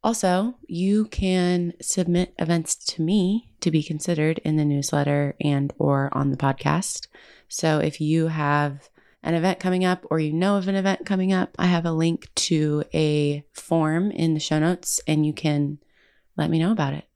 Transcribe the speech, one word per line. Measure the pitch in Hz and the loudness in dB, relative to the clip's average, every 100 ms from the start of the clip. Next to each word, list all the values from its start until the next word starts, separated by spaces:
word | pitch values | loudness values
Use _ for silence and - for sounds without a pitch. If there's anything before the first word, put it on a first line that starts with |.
Also, | - 233 190 180 220 254 - | 0 0 2 2 0 -6 -10
you | 170 190 208 214 | -2 2 2 0
can | - 190 185 180 180 175 - | 0 0 2 2 0 -2 -6
submit | - - 175 175 180 - | -4 -2 2 2 0 -2
events | 160 170 160 - | 0 0 0 -6
to | - - | -8 -4
me | 160 208 185 214 - _ | 0 2 2 0 -4 _
to | - | 0
be | 160 | 0
considered | 151 156 - 165 156 160 | 0 -6 -2 0 0 -2
in | - 156 | -2 0
the | 147 | 2
newsletter | 143 143 147 143 143 143 - | 0 0 0 0 0 -2 -2
and | 147 143 143 - | 0 0 -2 0
or | 147 139 135 | 0 2 0
on | 139 139 | -2 -2
the | 139 | 0
podcast. | 139 135 143 156 - - - - - - _ | 0 0 0 -2 -2 -8 -12 -20 -20 -20 _
So | - 160 151 | -4 0 2
if | 156 - | 0 -2
you | 151 160 160 | 0 2 0
have | 156 147 147 147 139 - _ _ _ | 0 0 2 0 -4 -16 _ _ _
an | - | -2
event | 165 175 185 | 0 0 0
coming | 185 185 185 | 0 2 2
up | 180 - | 0 -2
or | 160 | -2
you | 151 | 0
know | 156 190 202 | 0 2 0
of | 185 | 0
an | 196 | 0
event | 190 190 - | 0 -2 -2
coming | 190 185 | 0 2
up, | 185 180 - | 0 -2 0
I | 180 | 2
have | 175 170 | 2 2
a | |
link | 160 165 165 - - | 0 0 0 -6 -6
to | - 160 151 151 - | 0 2 2 0 -2
a | 156 151 151 147 147 - | 0 0 2 0 -2 -8
form | - - 165 156 160 202 | -20 -2 0 2 0 -2
in | - 165 | 0 0
the | 156 | 0
show | - 156 | 0 0
notes, | 160 175 - - - | 2 0 -4 -4 0
and | 156 151 | 0 0
you | |
can | 147 160 147 143 147 _ _ _ _ _ - | 0 0 0 0 -4 _ _ _ _ _ -4
let | 156 | 0
me | 165 | 0
know | 170 | 0
about | 220 143 147 | 0 -2 -4
it. | - | -12